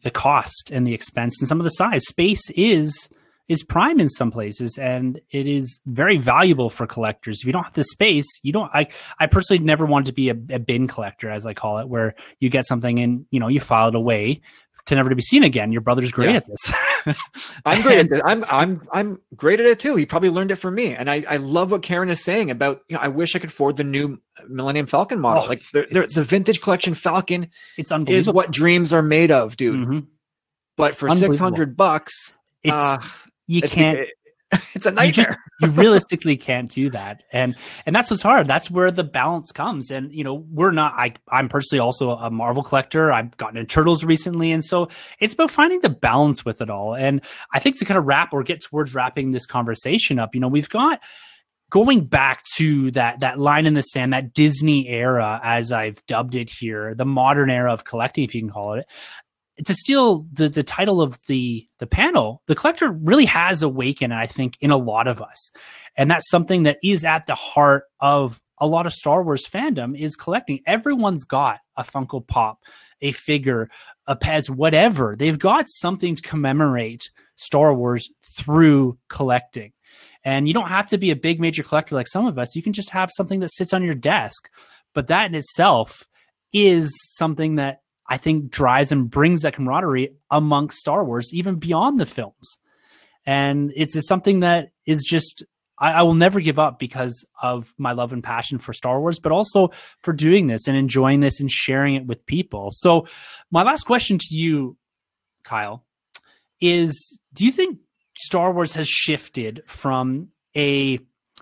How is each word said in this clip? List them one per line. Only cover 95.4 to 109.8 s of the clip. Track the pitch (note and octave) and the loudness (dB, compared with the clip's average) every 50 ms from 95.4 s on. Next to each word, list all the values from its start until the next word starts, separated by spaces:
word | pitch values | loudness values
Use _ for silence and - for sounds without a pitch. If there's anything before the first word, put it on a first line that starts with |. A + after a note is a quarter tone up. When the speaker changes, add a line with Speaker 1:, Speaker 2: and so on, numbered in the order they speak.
| D#3+ - _ _ _ _ _ - | -18 -20 _ _ _ _ _ -2
Speaker 1:
I, | C#3 D#3+ D#3+ | 0 2 4
I | E3+ | 4
will | F3 E3+ E3 | 4 4 6
never | E3 E3+ F#3+ G3 G3 | 6 4 4 4 2
give | D#3+ D#3 C#3 D#3 | 0 0 2 2
up | D3+ D3 B2 - | 0 0 -2 -4
because | C3 A#2+ - C3 B2+ B2 A#2+ - - _ _ - | -10 -10 -6 -6 -6 -6 -6 -10 -14 _ _ -6
of | - B2 B2 A#2+ A#2 - _ - | -4 -4 -4 -4 -6 -12 _ -8
my | C#3 B2 A#2+ | -6 -6 -4
love | A#2+ B2 A#2+ | -4 -4 -6
and | C3 B2 A#2 | -6 -8 -8
passion | - A#2 A#2 A#2 - C#3 A#2 | -8 -6 -6 -6 -6 -8 -8
for | - - A2 | -8 -10 -12
Star | - - B2 B2+ C3+ | -6 -4 -2 -2 0
Wars, | D3+ E3+ E3+ - | 0 -2 -2 -2
but | - D#3 | -2 0
also | D#3 F#3 G#3+ - - G3+ F#3 E3+ - - - - - _ - | 0 0 0 2 4 4 4 4 2 -4 -20 -20 -20 _ -4
for | F3+ | -4
doing | D#3+ C#3 D3+ D#3 F3+ G#3 F3 C3+ | -2 0 4 4 6 6 4 2
this | A2+ A2 - C#3+ | 0 -2 -2 -2
and | C3+ | 0
enjoying | C3+ C3+ B2+ B2 C3 C3 C3+ C#3 C#3+ | 0 0 0 2 2 4 4 4 4
this | C#3+ C#3 C3+ - | 4 2 0 -2
and | C#3 C3+ | -4 -4
sharing | - - - - D3+ C3+ C#3 C#3+ C#3 | -4 -4 -4 -2 0 0 0 0 0
it | C3+ B2+ | -2 -4
with | B2 A#2+ - _ | -6 -10 -10 _
people. | - C#3+ F3 F#3 - - G2+ G2 G2+ - | -6 -4 -4 -4 -6 -8 -10 -10 -10 -6
So | - - F3+ E3+ E3 E3 - - - - - - - - _ | 0 2 4 4 4 2 -2 -10 -20 -20 -20 -20 -20 -10 _
my | F3+ E3+ F#3+ | 0 2 2
last | A#3+ D4 D4+ - | 2 2 0 0
question | - A#3+ - - - G3+ E3 | 0 0 0 0 0 -2 -2
to | - - D#3 | -4 -4 -6
you, | D#3+ E3 E3 D#3 D3 C3+ B2 - _ _ _ _ _ _ _ _ _ _ _ _ _ _ | -4 -2 0 0 -2 -2 -4 -8 _ _ _ _ _ _ _ _ _ _ _ _ _ _
Kyle, | - A#2+ G#2+ G#2 G2+ G#2+ B2 _ _ _ _ _ _ - - _ _ _ _ _ _ _ _ | -10 -8 -8 -6 -8 -10 -14 _ _ _ _ _ _ -20 -20 _ _ _ _ _ _ _ _
is | F3 F3 F3 F3 E3+ D#3+ C#3+ - - - - _ _ _ _ | 0 2 2 2 2 0 -2 -4 -8 -12 -16 _ _ _ _
do | - G3 | 0 0
you | B3 | 2
think | C4 - F#4 F#4 C#4+ - _ _ _ _ _ _ _ | 2 2 -2 -2 -4 -8 _ _ _ _ _ _ _
Star | - - - - F3+ E3+ F#3 F3+ | -10 -6 -4 -2 0 0 0 0
Wars | F3 E3+ D#3 - | 0 -2 -4 -4
has | D#3+ D3+ C#3+ | -6 -6 -4
shifted | - - - - D3+ - - - - C3 A2+ A2 A2 - - | -4 -2 -2 -2 -4 -4 -6 -10 -10 -10 -10 -10 -10 -14 -18
from | - - - | -20 -14 -8